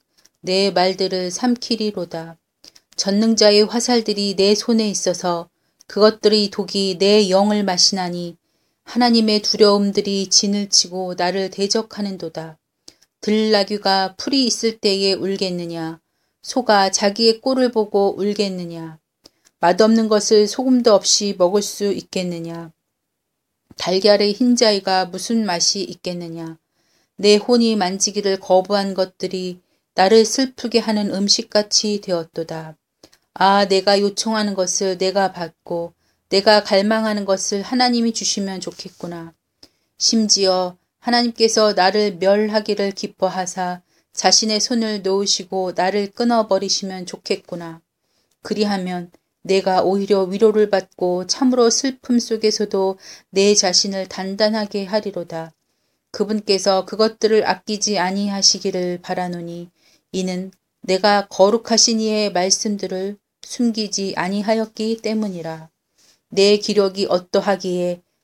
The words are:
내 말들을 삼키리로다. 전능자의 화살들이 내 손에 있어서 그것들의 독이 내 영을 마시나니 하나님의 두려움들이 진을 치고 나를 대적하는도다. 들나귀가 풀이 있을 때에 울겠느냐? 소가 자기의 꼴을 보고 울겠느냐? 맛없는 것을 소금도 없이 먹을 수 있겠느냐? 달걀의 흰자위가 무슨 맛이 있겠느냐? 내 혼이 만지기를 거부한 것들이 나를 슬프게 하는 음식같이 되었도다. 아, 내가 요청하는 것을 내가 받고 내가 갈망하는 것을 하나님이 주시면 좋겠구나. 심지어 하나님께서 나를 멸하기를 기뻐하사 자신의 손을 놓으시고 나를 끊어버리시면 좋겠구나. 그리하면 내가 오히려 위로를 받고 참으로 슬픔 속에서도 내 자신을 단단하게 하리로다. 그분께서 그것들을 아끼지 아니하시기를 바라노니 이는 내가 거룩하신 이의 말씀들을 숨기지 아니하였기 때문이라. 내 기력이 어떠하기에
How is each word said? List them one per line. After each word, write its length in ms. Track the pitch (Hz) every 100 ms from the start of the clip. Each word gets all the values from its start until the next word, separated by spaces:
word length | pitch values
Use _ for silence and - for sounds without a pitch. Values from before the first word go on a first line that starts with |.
| _ _ _ _
내 300 | 170 190 196
말들을 600 | 180 185 185 185 185 180
삼키리로다. 1040 | - 247 240 - 220 214 202 170 165 165 165 _ _ - _ _
전능자의 720 | - 196 202 226 220 208 208
화살들이 720 | 214 233 - 240 226 202 202 190
내 180 | 196
손에 340 | 208 - 226 208
있어서 600 | 185 185 175 180 170 170 _ _ _ -
그것들의 640 | 202 214 214 208 214 202
독이 480 | - 185 196 196 170
내 320 | 196 214 196
영을 340 | 190 208 208
마시나니 720 | 196 180 - 196 180 175 175 165 _ _ _ _
하나님의 580 | - 233 240 226 214 214
두려움들이 840 | 208 - 208 208 202 202 202 196 190
진을 380 | - 202 202 202
치고 460 | - 175 180 185 180
나를 340 | 175 190 190
대적하는도다. 1080 | 190 202 226 220 208 202 185 165 165 160 156 _ _ _ - _ _
들나귀가 920 | - 214 214 208 196 208 196 190 190 -
풀이 280 | - 269 240
있을 320 | - 226 220
때에 340 | 208 196 196
울겠느냐? 880 | 190 185 196 190 175 170 165 160 165 _ _ _ _
소가 500 | - 262 233 202 190
자기의 500 | 190 202 208 226 226
꼴을 320 | 262 262 247
보고 420 | 226 208 202 196 -
울겠느냐? 800 | 202 208 202 185 170 165 160 156 _ _ _ _ _ -
맛없는 500 | 175 180 220 226 220
것을 380 | 214 - 214 208
소금도 480 | - 262 254 233
없이 400 | 196 - - 202 180
먹을 260 | 175 202
수 300 | 202 - 202
있겠느냐? 800 | - - 190 180 170 165 165 165 _ _ _ _ _ _ _ _ _ _ -
달걀의 560 | - 190 202 202 208
흰자위가 760 | 202 247 240 220 202 190 185 180
무슨 380 | 185 - 226
맛이 380 | 208 175 - 202
있겠느냐? 760 | - - 180 175 170 165 165 160 _ _ _ _ _ -
내 200 | 202 208
혼이 380 | 208 240 226
만지기를 640 | 214 180 190 202 196 196 190
거부한 560 | - 185 185 202 196
것들이 680 | 190 185 - 185 185 185 180 _ _ _
나를 300 | - 190 226
슬프게 540 | 220 - 262 - 233 226
하는 340 | 214 214 202
음식같이 880 | 185 202 - 226 208 208 - 214 202
되었도다. 760 | 202 170 165 - 160 160 160 156 _ _ - _ _
아, 320 | - 185 202 196
내가 340 | 196 190 202
요청하는 540 | 202 202 226 220 208
것을 420 | 190 180 - 196 180
내가 360 | 185 190 190
받고 600 | 180 165 _ - 170 170 _ _ _ -
내가 340 | 190 208 208
갈망하는 600 | 208 196 208 220 220 208
것을 380 | 196 190 - 202
하나님이 500 | 190 254 247 240 233
주시면 480 | 220 202 - 196 185
좋겠구나. 720 | 175 - 185 - 175 170 165 _ _ _ - _ _ -
심지어 800 | - 226 208 196 190 185 180 180 _ _
하나님께서 720 | - 240 240 226 226 220 214
나를 440 | 196 185 208 208 170
멸하기를 760 | 190 202 214 214 214 202 196
기뻐하사 880 | 196 190 - 185 185 180 190 180 180 _ _ _
자신의 480 | - - - 220 214
손을 420 | - 233 220 208
놓으시고 720 | 185 196 202 - 180 190 180 180
나를 340 | 185 202 196
끊어버리시면 960 | - 240 233 220 190 196 - 196 185 180
좋겠구나. 760 | 185 - 190 - 175 170 165 _ _ _ _ _ _
그리하면 680 | - 208 208 196 185 180 175 _ _ _
내가 400 | - 190 190 185
오히려 420 | 175 202 196 196
위로를 440 | 185 196 220 214 208
받고 600 | 190 190 - 180 180 185
참으로 420 | - 254 247 233
슬픔 480 | - 269 262 - 240
속에서도 800 | - 220 214 208 208 196 190 190 - - _
내 240 | 190 202
자신을 540 | 202 190 175 196 190 190
단단하게 760 | - 190 196 214 220 208 208
하리로다. 680 | 190 214 208 208 190 165 160 _ _ _ _ _ _
그분께서 720 | - 202 220 208 190 196 190
그것들을 640 | 190 202 220 - 214 220 -
아끼지 520 | 190 - 208 208 196
아니하시기를 1000 | 180 196 202 196 190 190 196 180 180 175
바라노니 680 | - 185 180 175 170 170 175 _ _ _ _
이는 380 | 190 185 180 185 - _ _
내가 460 | - 185 208 202 196
거룩하신 720 | - 196 226 - 226 - 220
이의 320 | 220 214 208
말씀들을 840 | 175 190 190 220 202 185 185 196 202 _ _
숨기지 720 | - - 240 220 208 190 190 -
아니하였기 840 | 180 202 208 220 220 - 220 226
때문이라. 720 | 214 220 208 180 160 160 160 _ _ _ _ _ -
내 260 | 196 202 208
기력이 480 | 208 208 196 190 196
어떠하기에 920 | 180 180 196 196 190 190 180 175 175 _ _